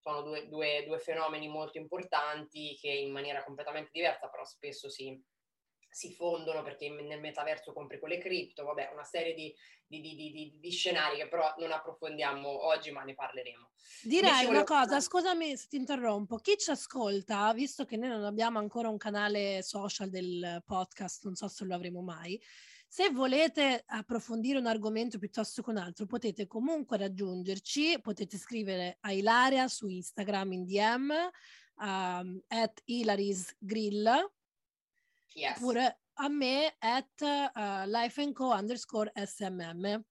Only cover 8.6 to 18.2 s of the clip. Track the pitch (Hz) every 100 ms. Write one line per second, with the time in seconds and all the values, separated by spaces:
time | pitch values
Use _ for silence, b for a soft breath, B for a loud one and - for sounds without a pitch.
8.6 | 143 147 139 147 147 175 165 160 156 B
9.6 | B B _ 156 156 151 151 151 151 -
10.6 | 175 175 180 165 151 147 151 170 156 160
11.6 | 165 156 160 165 156 151 143 139 139 143
12.6 | 156 156 156 139 135 135 135 131 123 -
13.6 | - _ B B 226 330 381 269 247 269
14.6 | 302 294 247 285 285 359 359 349 311 269
15.6 | - 285 262 277 240 208 202 226 - 415
16.6 | - 285 - 269 214 202 190 208 208 226
17.6 | 277 - 269 226 254 226